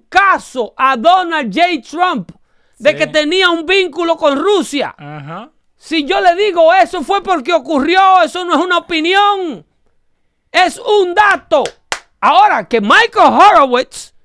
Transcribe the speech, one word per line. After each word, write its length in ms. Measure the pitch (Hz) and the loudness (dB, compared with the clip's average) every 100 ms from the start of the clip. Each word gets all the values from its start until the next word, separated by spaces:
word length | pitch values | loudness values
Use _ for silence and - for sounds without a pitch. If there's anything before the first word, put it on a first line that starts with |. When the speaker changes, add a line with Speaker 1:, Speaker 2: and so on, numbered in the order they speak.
| _ | _
Speaker 1:
caso 640 | 339 392 339 - 254 214 - | 0 2 0 -4 -10 -10 -2
a 200 | 269 262 | -2 2
Donald 560 | 269 370 349 320 254 | 2 2 0 -4 -4
J. 280 | 196 349 330 - | -2 -2 -2 -8
Trump 420 | 302 359 302 175 - _ _ _ _ | -4 -4 -4 -10 -18 _ _ _ _
de 140 | 254 | -2
Speaker 2:
Sí. 40 | 294 | -2
Speaker 1:
que 100 | 302 | -2
tenía 420 | 302 302 370 370 | -2 -2 0 0
un 160 | 339 311 | -2 -2
vínculo 520 | 392 370 285 339 330 | -2 -2 -4 -4 0
con 200 | 311 277 | 0 0
Rusia. 560 | 349 403 269 277 170 - | 0 -2 -2 -6 -8 -10
Speaker 2:
Ajá. 520 | 147 151 139 170 262 _ _ _ | -16 -16 -14 -16 -16 _ _ _
Speaker 1:
Si 260 | - 320 285 | -8 -6 -2
yo 140 | 392 | 0
le 160 | 381 339 | 0 2
digo 380 | 415 349 320 | 0 2 4
eso 300 | 370 349 370 | 4 2 -2
fue 180 | 285 403 | -4 -4
porque 320 | 392 349 247 | -2 -4 -2
ocurrió, 680 | 339 254 302 269 359 381 370 | -4 -2 -2 0 2 4 4
eso 200 | 320 349 | 2 -2
no 120 | 359 302 | -4 -2
es 60 | 359 | 0
una 140 | 349 | -2
opinión, 880 | 339 330 320 381 415 403 359 208 - _ _ _ _ _ _ _ _ | -2 -4 0 2 2 0 -6 -10 -16 _ _ _ _ _ _ _ _
es 260 | 311 359 - | 0 0 -2
un 340 | - 415 359 | -2 0 0
dato. 500 | 349 415 359 - 302 220 - _ - _ _ | 0 0 0 0 -2 -2 -10 _ -14 _ _
Ahora, 460 | 214 311 415 285 190 | 0 4 4 2 -2
que 140 | 233 | -4
Michael 520 | 208 359 453 440 320 | 2 2 2 2 2
Horowitz 800 | 226 392 370 277 247 262 - - _ | 6 4 6 2 0 -4 -10 -20 _